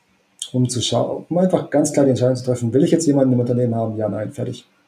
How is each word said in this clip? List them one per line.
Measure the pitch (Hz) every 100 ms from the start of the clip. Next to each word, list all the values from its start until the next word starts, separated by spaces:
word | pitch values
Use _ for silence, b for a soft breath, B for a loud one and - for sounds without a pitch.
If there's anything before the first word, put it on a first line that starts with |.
| _ _ _ - -
um | 127 123
zu | 120
schau-, | 110 117 131 139 -
um | 170
einfach | 185 170 -
ganz | 147 151
klar | - 139
die |
Entscheidung | 120 123 123
zu | -
treffen, | 123 117
will | 127 165
ich |
jetzt | 143 147
jemanden | 139 131
im | 123
Unternehmen | 120 123 120 113
haben? | 110 107
Ja, | 107
nein, | 104 107
fertig. | - 120 123 - _